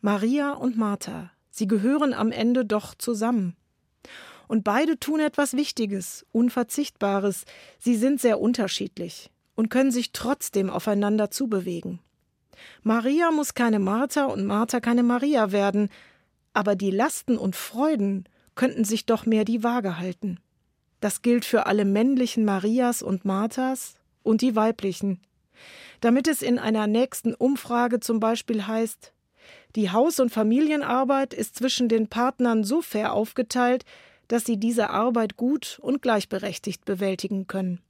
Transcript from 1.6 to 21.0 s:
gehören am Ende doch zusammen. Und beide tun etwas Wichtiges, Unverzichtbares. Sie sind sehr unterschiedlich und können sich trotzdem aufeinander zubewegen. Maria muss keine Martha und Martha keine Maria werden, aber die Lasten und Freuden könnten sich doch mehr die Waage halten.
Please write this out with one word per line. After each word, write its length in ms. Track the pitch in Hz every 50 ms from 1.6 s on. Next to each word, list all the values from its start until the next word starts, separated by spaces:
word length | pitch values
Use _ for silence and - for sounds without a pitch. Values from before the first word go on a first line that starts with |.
| 220
gehören 460 | 190 226 208 196 247 277 302 294 277 240
am 180 | - 208 226
Ende 340 | 226 - 214 233 247 254 247
doch 300 | 202 214 214 - - -
zusammen. 600 | _ - - 240 208 220 233 247 220 190 175 175 _ _ _ _ _ _ _ _ _ _ - - - - - - - -
Und 160 | _ - 220 202
beide 360 | 208 202 240 311 320 320 -
tun 200 | - - 311 311
etwas 360 | 302 294 - - 285 262 -
Wichtiges, 720 | 254 294 - - - 226 202 202 196 175 - - - - _
Unverzichtbares. 1120 | _ 226 240 247 - 254 240 - - - 294 - _ _ 208 202 196 196 190 202 185 - - - - - - - -
Sie 180 | _ - 240 240
sind 260 | 214 220 269 294 262
sehr 180 | - 240 214 -
unterschiedlich 920 | - 226 247 254 220 185 - - 196 185 _ - 175 170 - - - - _ _ _ _ _
und 140 | - 226 220
können 220 | - 254 269 269
sich 220 | 240 247 233 - _
trotzdem 560 | - - 233 285 - - - - 202 196 190
aufeinander 600 | - 180 - 220 208 202 202 208 214 214 214 208
zubewegen. 680 | - - 277 233 214 190 180 185 175 170 - 180 180 175 _ _ _ _ _ _ _ _ _ _ _ - - - - _
Maria 500 | _ 214 220 233 226 262 285 320 349 330
muss 220 | 320 302 294 - -
keine 260 | - 247 233 220 208
Martha 460 | 196 190 202 226 269 269 - 302 277
und 200 | 269 - 202 196
Martha 340 | 202 202 208 226 233 - 247
keine 240 | - 240 233 240 240
Maria 480 | 240 240 247 269 285 302 247 214 196
werden, 380 | 190 202 196 202 196 208 208 196 - - - - _ _ _ _ _ _ _ _ _
aber 220 | 214 196 208 202
die 160 | 180 196 196
Lasten 460 | 190 196 240 311 - - - - 240
und 180 | - - 196 180
Freuden 720 | - - - - 226 277 311 311 233 202 196 196 190 180 _ _ _ _ _ _
könnten 280 | - 247 269 - - 226
sich 220 | 202 220 220 -
doch 200 | - 226 220 -
mehr 200 | 226 220 214 214
die 180 | 214 226 233 214
Waage 360 | 240 240 247 202 190 170 160
halten. 400 | 175 185 180 _ - 202 175 - _ _ _ _ _ _ _ _ _ _ _ _